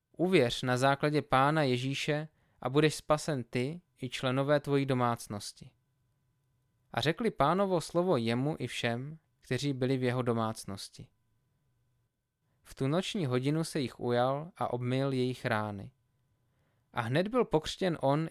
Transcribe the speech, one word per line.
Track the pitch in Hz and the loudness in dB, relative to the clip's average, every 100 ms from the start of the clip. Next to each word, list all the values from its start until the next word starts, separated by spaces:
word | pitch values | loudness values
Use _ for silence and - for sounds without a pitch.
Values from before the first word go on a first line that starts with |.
| _ - | _ -2
"Uvěř | 180 180 120 - | 2 4 4 2
na | 127 123 | 0 2
základě | 135 139 147 151 | 4 4 2 0
Pána | - 131 139 156 | 2 4 4 4
Ježíše | 139 123 131 135 - 147 156 _ _ _ | 2 0 -2 -4 -2 -2 -4 _ _ _
a | 127 | 0
budeš | 139 151 | 2 2
spasen | - - 151 - 139 | 0 0 0 2 -4
ty | 117 127 131 175 - _ | -4 -2 -2 -6 -14 _
i | 127 | -10
členové | - 131 131 139 147 | -4 -2 0 2 2
tvojí | 143 139 135 | 2 0 2
domácnosti." | 127 120 117 - 104 - - - _ _ _ _ _ _ _ _ _ _ _ _ | 2 2 -2 -6 -10 -10 -14 -20 _ _ _ _ _ _ _ _ _ _ _ _
A | - | -2
řekli | 131 170 226 | -2 0 -2
Pánovo | - 139 180 196 175 | 2 2 2 2 0
slovo | - 170 185 139 | 0 0 2 2
jemu | 113 120 139 160 | 2 0 0 -2
i | 123 | -6
všem, | - 120 117 139 160 _ _ | -4 -4 -4 -6 -14 _ _
kteří | - 127 143 | -6 -4 -2
byli | 131 127 135 | -2 0 0
v | |
jeho | 127 123 | 0 0
domácnosti. | 120 117 110 113 - 98 - - - _ _ _ _ _ _ _ _ _ _ _ _ _ _ _ | 0 0 -2 -6 -10 -12 -12 -16 -20 _ _ _ _ _ _ _ _ _ _ _ _ _ _ _
V | - | -20
tu | - 135 | -4 0
noční | 165 - 214 143 | 0 -2 -4 0
hodinu | 123 135 156 | 0 2 0
se | 160 165 | -2 -2
jich | 120 - | -4 -4
ujal | 120 120 127 139 165 - | 0 2 2 0 -6 -6
a | 123 | -4
obmyl | 123 123 131 139 | -2 -2 0 0
jejich | 131 127 123 | 0 -2 -2
rány. | 123 110 107 101 - - _ _ _ _ _ _ _ _ _ | -2 -2 -2 -6 -12 -18 _ _ _ _ _ _ _ _ _
A | - | -6
hned | 113 143 196 | -2 0 2
byl | 247 | 0
pokřtěn | - 156 - - 190 147 | 2 0 -2 -2 -2 0
on | 135 147 160 | 2 2 0